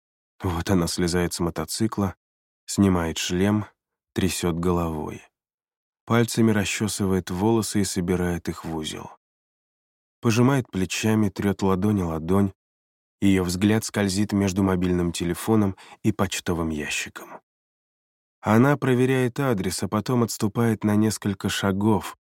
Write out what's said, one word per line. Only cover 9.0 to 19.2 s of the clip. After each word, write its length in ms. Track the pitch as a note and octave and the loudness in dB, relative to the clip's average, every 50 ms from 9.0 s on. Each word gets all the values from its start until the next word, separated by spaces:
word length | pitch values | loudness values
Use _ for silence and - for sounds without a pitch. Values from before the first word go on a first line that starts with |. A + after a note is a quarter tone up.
| - - - - _ _ _ _ _ _ _ _ _ _ _ _ _ _ _ _ _ _ _ _ | -12 -16 -18 -20 _ _ _ _ _ _ _ _ _ _ _ _ _ _ _ _ _ _ _ _
Пожимает 500 | - A#2+ G#2+ A#2 B2 B2+ C#3+ C3+ A#2+ - | 0 2 4 4 4 4 4 2 0 -2
плечами, 580 | - F#2+ F#2 F#2 - - - A2 A2 A2 G#2+ G2 | -4 -4 -2 -2 -2 -2 0 0 2 2 2 0
трет 340 | - - F#2+ G2+ F#2+ - G2+ | -2 -2 -2 -2 0 0 2
ладонь 400 | F#2+ F#2+ F2+ F#2+ G#2+ G#2 G2 F2+ | 2 2 2 2 0 0 0 0
о 40 | |
ладонь. 460 | E2 D#2+ D#2+ D#2 E2 F#2 G2 G2+ F#2+ - _ _ _ _ _ _ _ _ _ _ _ _ _ | -2 -4 -4 -2 0 2 2 2 0 -2 _ _ _ _ _ _ _ _ _ _ _ _ _
Ее 240 | G#2 G2 F#2+ F#2 F2+ | 2 4 4 4 2
взгляд 400 | F2 F2+ F2+ G2+ G2+ G#2+ A2+ - | 0 0 2 2 2 2 2 0
скользит 480 | - - G#2+ G2+ G2 F2+ G2 G#2 G2+ G#2 | -2 -2 -2 -2 0 0 0 0 0 0
между 300 | G2+ G2+ G2 F2+ G2 G2 | 0 0 0 0 0 0
мобильным 500 | G2 F#2 F2+ F#2 F2+ F2+ F2 F2 F2 E2 | 2 2 2 0 0 0 0 0 -2 -2
телефоном 640 | - F2 E2+ F2 - - - A2 A2 G#2 F#2+ F#2+ - - - - - - | -4 -4 -4 -4 -4 0 2 2 2 2 2 -2 -6 -12 -20 -12 -4 -2
и 100 | A2+ G#2 | -2 0
почтовым 580 | - G2+ F#2 - - - - F2+ D#2+ E2 E2 | 0 -2 -2 -4 -4 -4 -4 -2 -2 -2 -4
ящиком. 720 | D#2 D2 D2 - - - - - - - - - - - _ _ _ _ _ _ _ _ _ _ _ _ _ _ _ _ _ _ _ _ | -4 -4 -6 -6 -6 -6 -8 -8 -12 -16 -18 -18 -18 -20 _ _ _ _ _ _ _ _ _ _ _ _ _ _ _ _ _ _ _ _
Она 380 | - A2 G#2+ A2+ B2+ C#3+ D3 C#3 | 0 4 4 6 6 4 2 2
проверяет 600 | C3 C3 B2+ A#2+ B2+ B2+ C3+ C3 | 2 2 2 4 4 2 2 2